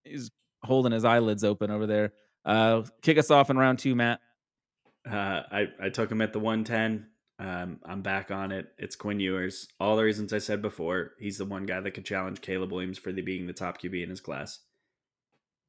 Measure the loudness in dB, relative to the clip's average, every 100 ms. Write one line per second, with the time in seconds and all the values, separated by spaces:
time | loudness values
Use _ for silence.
0 | -14 -12 -12 _ _ _ 2 4 4 4
1 | 4 6 4 2 0 0 -2 -2 0 2
2 | 0 -4 _ _ 0 4 6 4 0 _
3 | 4 4 8 6 8 6 4 4 2 2
4 | 2 0 _ _ _ _ _ _ _ _
5 | -8 -4 -2 -4 -4 -2 -2 -2 -4 -2
6 | -2 0 0 0 0 -2 0 0 0 -2
7 | -8 _ _ -12 -8 -6 -8 -10 -10 -8
8 | -4 -4 -4 -6 -6 -8 -10 -14 -14 -8
9 | -6 -2 -2 -2 -4 -6 -14 _ 2 4
10 | 4 2 -2 -4 -2 -4 -4 -4 -2 -2
11 | -4 -8 -8 -6 -6 -6 -6 -6 -6 -10
12 | -6 -4 -4 -8 -6 -4 -4 -4 -6 -8
13 | -8 -6 -6 -6 -8 -6 -8 -6 -8 -6
14 | -6 -10 -10 -10 -10 -14 _ _ _ _
15 | _ _ _ _ _ _